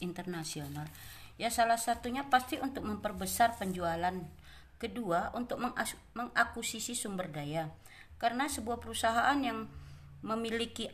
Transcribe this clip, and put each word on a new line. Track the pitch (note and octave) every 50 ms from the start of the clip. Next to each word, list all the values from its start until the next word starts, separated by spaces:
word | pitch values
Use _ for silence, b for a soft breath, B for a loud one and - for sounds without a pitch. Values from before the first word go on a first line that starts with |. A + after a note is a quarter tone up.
internasional? | F3+ F3 E3+ F3+ F3 F3+ F3 E3 D#3 - - D3+ C#3+ C#3+ C#3+ D3+ D3+ D#3 - b b b b b b b b b
Ya, | G3+ A#3 -
salah | A#3+ A3+ A3+ A#3 A3+
satunya | - B3 A#3 A#3 - B3 B3 C4+ C#4
pasti | - B3+ B3 B3 - - -
untuk | C4+ C4+ - -
memperbesar | E3+ G#3+ G#3 G3 - G#3 F#3+ F#3 G3 F#3 - - A#3 A3+ A#3
penjualan. | - G3+ F#3+ F3+ F3+ F3 E3+ E3 E3+ F3 F3+ F#3 F#3 D#3+ D3+ - b b b b b b b b -
Kedua, | C#4+ C#4 F#3+ A#3+ A3+ F3+ E3+ F3 G#3+ - - A#3
untuk | B3 - C4+ -
mengas-, | A#3+ B3 - - A#3 - - - - - - A3+
mengakuisisi | B3 A#3+ - A#3 A#3 A#3 - A#3 A3 - - A3 - - A#3+ -
sumber | - G#3 F#3+ F#3 F3+ -
daya. | D3+ D3+ C#3+ C#3+ D3+ E3 D#3+ D3+ - b b b b b b b b -
Karena | A#3 A#3 A#3 B3 C#4 C4+
sebuah | C#4 B3+ G#3+ A#3 A#3 A#3
perusahaan | - A3+ A3+ - - A3+ A3+ A#3 A#3 B3+ C#4+ C#4+
yang | C4 A#3 A3 A3 A3 - b b b b b b b b b - -
memiliki | G#3 A3 A3+ A#3 A3+ A3+ A#3 A#3 A#3 - - A3 -